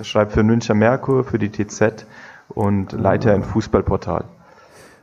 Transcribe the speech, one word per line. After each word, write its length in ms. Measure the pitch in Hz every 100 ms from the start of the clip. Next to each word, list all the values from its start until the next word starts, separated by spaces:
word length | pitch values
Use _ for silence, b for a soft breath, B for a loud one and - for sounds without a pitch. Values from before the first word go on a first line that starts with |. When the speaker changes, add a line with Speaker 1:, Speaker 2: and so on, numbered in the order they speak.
Speaker 1:
schreibe 300 | 107 107 104
für 100 | 117
Münchner 320 | 107 117 113
Merkur, 500 | 104 110 135 - 131
für 140 | 123 113
die 100 | 107
T 180 | - 101
Z 380 | - 107 110 - B B B -
und 440 | - 101 101 92
Speaker 2:
Ah. 60 | -
Speaker 1:
leite 340 | 95 98 110
ein 100 | 98
Fußballportal. 800 | - 110 - 101 - 95 - 85 - - B B B B B B